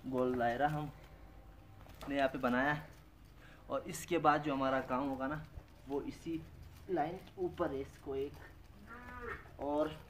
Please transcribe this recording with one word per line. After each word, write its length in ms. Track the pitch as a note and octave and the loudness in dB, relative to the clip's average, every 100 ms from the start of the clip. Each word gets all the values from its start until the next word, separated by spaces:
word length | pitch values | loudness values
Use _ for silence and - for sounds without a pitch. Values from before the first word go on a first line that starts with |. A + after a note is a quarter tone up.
| C3 | 0
गोल 280 | B2+ B2+ | 2 2
दायरा 340 | B2 A#2 A#2+ D3 | 4 2 4 2
हमने 1500 | D3+ D3 - - - - - - - - - - - - C#3 | 2 -4 -8 -18 -18 -18 -18 -18 -18 -18 -18 -16 -12 -2 4
यहाँ 120 | C3+ | 4
पे 100 | B2+ | 4
बनाया, 380 | B2+ B2 C#3+ D3+ - - - - - - - - - | 4 6 4 2 -4 -16 -20 -20 -20 -20 -20 -18 -4
और 140 | C3+ - | -4 -2
इसके 300 | E3+ - E3+ | -8 2 6
बाद 240 | D3+ D3+ | 8 6
जो 120 | D3+ | 4
हमारा 260 | C3+ C3+ C3 | 2 4 4
काम 260 | B2+ B2+ C#3 | 2 0 2
होगा 180 | B2+ C3+ | 0 -2
ना, 160 | D#3 - - - - C3 | -4 -8 -14 -16 -18 -4
वो 120 | C#3+ | -2
इसी 380 | C3+ - E3 D#3+ D#3 - - - - | -2 -6 -4 -4 -6 -14 -16 -16 0
लाइन 280 | F3+ D#3+ F3+ - - | 2 2 -2 -10 -2
ऊपर 320 | F3+ - D#3+ | -2 2 2
है, 100 | C#3 | 2
इसको 340 | C3+ - D3 C3+ | -4 -8 -4 -2
एक 1400 | C#3+ C#3+ - - - - - - - - - - - - | -2 -4 -16 -18 -18 -18 -14 -14 -12 -8 -8 -8 -10 -4
और 280 | C#3 D3 D#3 D#3 | 2 4 4 0